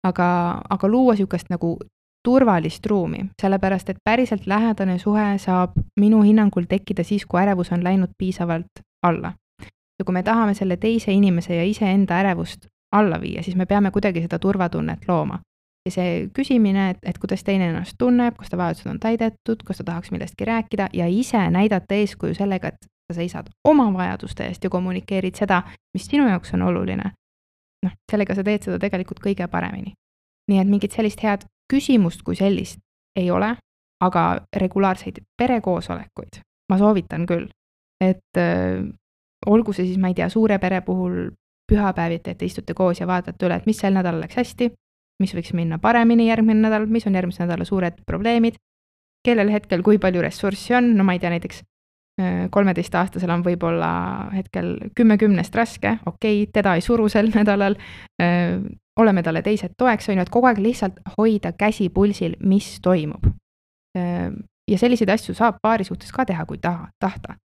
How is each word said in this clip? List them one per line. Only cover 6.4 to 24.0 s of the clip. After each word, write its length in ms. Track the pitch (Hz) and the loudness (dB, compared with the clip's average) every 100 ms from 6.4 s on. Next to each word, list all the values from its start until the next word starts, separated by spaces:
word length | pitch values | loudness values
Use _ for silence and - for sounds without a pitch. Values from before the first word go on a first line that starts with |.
| 202 190 175 | 4 2 -2
tekkida 360 | 196 196 190 | -4 -2 -4
siis, 220 | 170 208 - | -2 -2 0
kui 140 | 175 | 0
ärevus 320 | 202 185 175 | 2 2 0
on 120 | 175 | -2
läinud 280 | 180 190 185 - | 2 2 0 -2
piisavalt 640 | 185 185 175 165 175 - - _ | -6 -4 -2 -4 -6 -18 -20 _
alla. 300 | 180 165 170 - _ _ - _ _ _ | -2 0 -6 -12 _ _ -20 _ _ _
Ja 60 | 190 | -4
kui 80 | |
me 100 | 180 | -2
tahame 300 | 185 226 220 | 2 2 2
selle 240 | 202 190 180 | 0 -2 0
teise 340 | 220 226 - | 0 0 2
inimese 440 | 196 202 175 170 170 | 4 4 2 0 -2
ja 80 | |
iseenda 560 | 180 214 202 196 190 175 | -2 0 2 2 2 2
ärevust 480 | 196 175 170 - _ _ _ 202 | 0 0 -6 -12 _ _ _ 2
alla 260 | 208 160 | 2 0
viia, 220 | - - | -6 -8
siis 120 | 170 180 | -4 -4
me 100 | 185 | 0
peame 260 | 202 202 | 2 2
kuidagi 320 | 202 202 170 | 0 -2 -2
seda 160 | 170 165 | -4 -2
turvatunnet 680 | 190 196 175 165 156 165 - | -2 0 -2 -2 -6 -6 -2
looma. 320 | 175 151 180 _ _ _ _ | -2 -2 -8 _ _ _ _
Ja 80 | - | -8
see 200 | 185 180 170 196 | -4 -2 -4 -6
küsimine, 580 | - 269 247 208 196 190 | -4 0 2 4 2 0
et, 60 | 185 | -4
et 140 | - - | -8 -8
kuidas 240 | - 190 | -6 -4
teine 240 | - 196 175 | -2 0 0
ennast 300 | 165 180 - | -4 -8 -2
tunneb, 380 | 247 247 240 233 | 2 2 2 -4
kas 120 | - | -10
ta 60 | 180 | -4
vajadused 300 | 170 160 - | -4 -4 -8
on 120 | 151 | -6
täidetud, 600 | 220 226 226 - - 226 - | -4 -2 -2 -4 -6 -6 -6
kas 140 | 196 | -10
ta 20 | |
tahaks 300 | - 170 - 180 | -8 -8 -8 -10
millestki 300 | - - 202 | -10 -8 -4
rääkida 400 | 226 220 202 190 175 | -4 -4 -4 -4 -2
ja 120 | 170 | -2
ise 300 | 190 254 226 175 | -2 0 0 2
näidata 460 | 175 214 196 - 196 | 2 2 0 -2 -2
eeskuju 380 | 208 - - 165 | -2 -4 -6 -4
sellega, 340 | 202 185 170 | -4 -4 -6
et 160 | - - | -12 -20
sa 300 | _ _ 165 | _ _ -8
seisad 320 | 175 151 - - 285 | -8 -8 -16 -2 4
oma 220 | 302 233 | 6 4
vajaduste 540 | 185 | 2